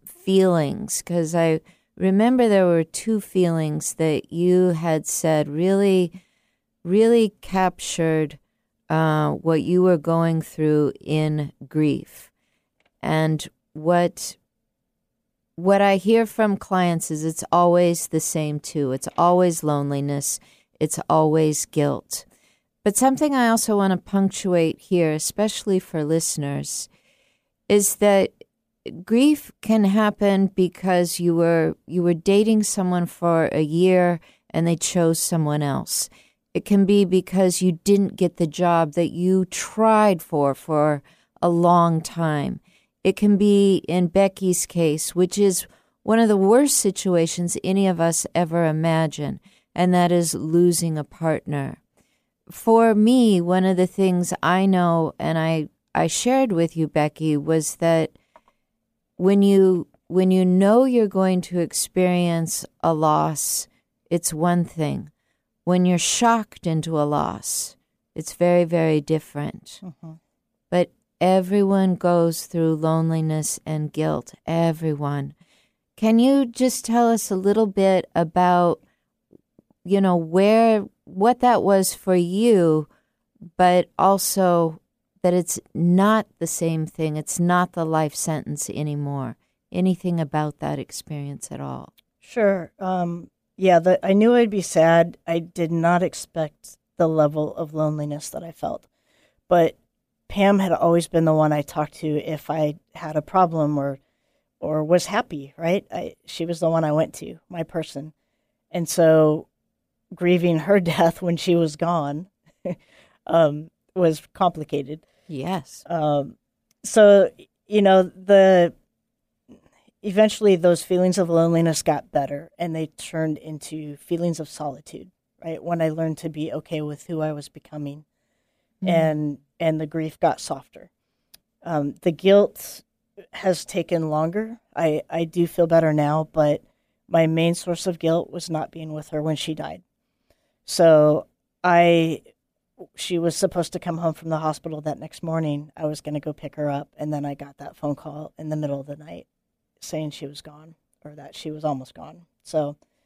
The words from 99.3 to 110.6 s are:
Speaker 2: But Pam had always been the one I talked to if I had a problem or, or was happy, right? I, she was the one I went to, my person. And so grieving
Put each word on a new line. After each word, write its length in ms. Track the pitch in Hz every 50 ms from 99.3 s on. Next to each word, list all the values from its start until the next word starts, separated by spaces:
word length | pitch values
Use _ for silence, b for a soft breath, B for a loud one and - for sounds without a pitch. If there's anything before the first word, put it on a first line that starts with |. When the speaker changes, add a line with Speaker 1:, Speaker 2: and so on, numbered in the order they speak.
| _ _ _ -
Speaker 2:
But 280 | 170 175 165 - - _ _ _ _ _ _ _ _ _ _ -
Pam 260 | - 202 196 196 202 196
had 120 | 190 185
always 360 | 165 - - 170 170 175 170 -
been 180 | - 165 165
the 80 | 156 156
one 180 | 156 156 151
I 80 | 151 147
talked 320 | 143 - - 165 151 - _
to 120 | - - 156
if 400 | 147 147 - - 156 143 - -
I 280 | 156 160 156 151 151 - _ _ -
had 220 | - - 156 156
a 40 | 151
problem 540 | 147 - - 190 185 170 165 160 151 147 151
or, 220 | 143 139 143 135 - _ _ _ _ _ _ _ _ _ _ _ -
or 220 | 170 175 156 156
was 220 | 151 151 175 175 -
happy, 480 | - 202 220 247 - 170 147 139 139 _ -
right? 260 | 165 165 185 202 - -
I, 220 | - - - - - _ _
she 220 | - - - 165
was 120 | 170 170 165
the 120 | 180 160
one 140 | 165 160 160
I 80 | 151
went 200 | 151 156 165 - -
to, 220 | - - - 175 165 _ -
my 140 | 185 170 160
person. 500 | - - 170 156 - - 139 151 156 - _ _ _ _ _ _ _ _ _ _ _
And 180 | - 175 170 -
so 600 | - - 165 160 160 160 156 151 151 160 - _ _ _ _ _ _ _ _ _ _ _ _ - 190
grieving 460 | - 175 175 180 175 170 175 170 156